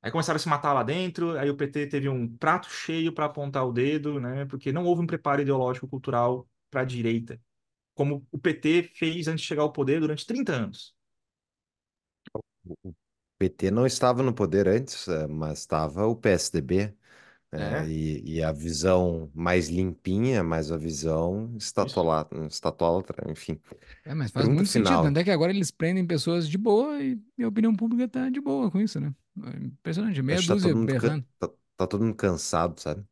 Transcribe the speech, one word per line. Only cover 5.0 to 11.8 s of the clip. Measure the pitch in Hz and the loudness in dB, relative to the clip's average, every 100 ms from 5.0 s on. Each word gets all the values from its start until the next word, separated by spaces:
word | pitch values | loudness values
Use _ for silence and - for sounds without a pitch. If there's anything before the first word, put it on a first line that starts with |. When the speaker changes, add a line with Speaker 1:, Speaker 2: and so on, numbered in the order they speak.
Speaker 1:
um | 165 | 0
preparo | 165 - 143 | -2 0 2
ideológico | 139 135 127 127 135 | 2 2 2 -2 -6
cultural | 135 - 123 120 127 - _ _ | -8 -2 2 2 0 -6 _ _
pra | 131 | -4
direita, | 131 123 113 117 117 117 _ _ _ _ _ - | -2 0 0 0 -2 -14 _ _ _ _ _ -2
como | 143 143 - | 0 0 -6
o | - | -2
P | 175 | -2
T | 151 156 170 170 - | 0 4 2 2 -4
fez | 165 170 156 | -4 -2 -2
antes | 160 | -4
de | - | -2
chegar | 147 | 0
ao | 147 | 0
poder | - 135 156 | 0 2 2
durante | 151 151 - | 2 -2 -4
trinta | 233 226 | -4 -2
anos. | 139 101 101 - _ _ _ _ _ _ _ _ _ | -2 -4 -8 -18 _ _ _ _ _ _ _ _ _